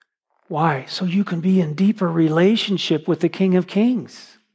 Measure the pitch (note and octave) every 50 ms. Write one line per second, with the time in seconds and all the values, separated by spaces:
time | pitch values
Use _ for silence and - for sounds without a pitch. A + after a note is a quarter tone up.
0 | _ _ _ _ _ _ _ _ _ - F3 D3+ D#3+ E3 D3 C3+ C3 - - -
1 | F#3+ F3+ E3 G3 G3+ - F#3 E3 D#3 F#3 F#3+ F#3+ F3 D3+ D3+ D3+ F#3+ G3+ A3+ -
2 | F#3+ E3+ E3 E3 D#3+ D#3 D#3 E3 F3 G3 A3+ G#3+ - G#3 G3 E3 - - E3 D3+
3 | - - E3 D#3 - E3 - - F#3+ F#3+ F3+ F3+ F3+ - - G3 A3 B3 B3+ G#3+
4 | C#3 - - - - - - _ _ _ _